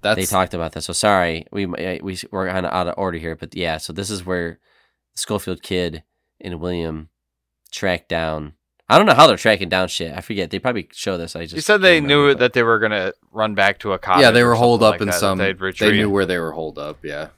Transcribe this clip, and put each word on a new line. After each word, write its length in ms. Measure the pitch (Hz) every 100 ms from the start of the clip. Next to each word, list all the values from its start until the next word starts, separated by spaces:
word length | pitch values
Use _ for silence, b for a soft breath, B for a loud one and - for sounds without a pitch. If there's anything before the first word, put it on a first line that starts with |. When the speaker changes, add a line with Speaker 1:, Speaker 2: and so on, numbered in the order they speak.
| 101
Speaker 1:
That's 60 | 107 95
Speaker 2:
They 60 | 95
talked 180 | 92
about 180 | 90 82
that. 100 | 85
So 100 | -
sorry, 540 | 85 107 98 85 80 -
we, 120 | 101
uh, 340 | 98 87 90 90
we, 140 | 98 92 -
we're 200 | 95 92
kinda 240 | 92 90
out 120 | 92 87
of 60 | -
order 220 | 95 85
here, 180 | 82 80
but 180 | -
yeah, 220 | - 87 78
so 140 | -
this 180 | 85 98
is 140 | 101
where 340 | 90 92 85 82 _ _ _ _ _
the 60 | -
Schofield 420 | - 104 - 90
kid 400 | - 92 87 80 _ _ _ _
and 200 | 95 87
William 480 | 87 87 82 80 80 _ _ _ _ _ _
track 360 | - 98 87 _
down. 440 | 82 82 78 73 - _ _ _
I 100 | 135
don't 80 | 208
know 80 |
how 120 | 131 151
they're 100 | 98
tracking 320 | 117 104 95
down 200 | 92 92
shit. 240 | - 82 76
I 40 |
forget. 300 | - 104 87
They 100 | -
probably 280 | 127 117 90
show 240 | - - 92
this. 160 | 82
I 80 | 82
just 120 | 82
Speaker 3:
He 60 | 87
said 220 | 156 214
they 140 | 185 170
Speaker 2:
can't 100 | 139
Speaker 3:
knew 140 | 147
Speaker 2:
remember, 140 | 143
but 40 | 139
Speaker 3:
that 120 | 123
they 100 | 127
were 160 | 117 113
gonna 340 | 107 104 92 - _
run 220 | 110 110 104
back 240 | 98 98
to 120 | 104
a 60 | 92
cottage 240 | - 90
Speaker 1:
Yeah, 80 | 117
they 120 | 113
Speaker 3:
or 60 | 120
Speaker 1:
were 60 |
holed 260 | 117 120 117
Speaker 3:
something 60 | 110
Speaker 1:
up 60 |
Speaker 3:
like 80 | 87
Speaker 1:
in 60 | 104
Speaker 3:
that, 40 |
that 40 | 90
Speaker 1:
some, 180 | 101 95
Speaker 3:
they'd 200 | 98 92
Speaker 1:
they 60 |
Speaker 3:
retreat. 300 | 95 92 107
Speaker 1:
knew 140 | 101 104
where 140 | 98 92
they 120 | 90
were 140 | 82
holed 260 | 78 80 73
up, 200 | 73 78
yeah. 240 | 76 73 78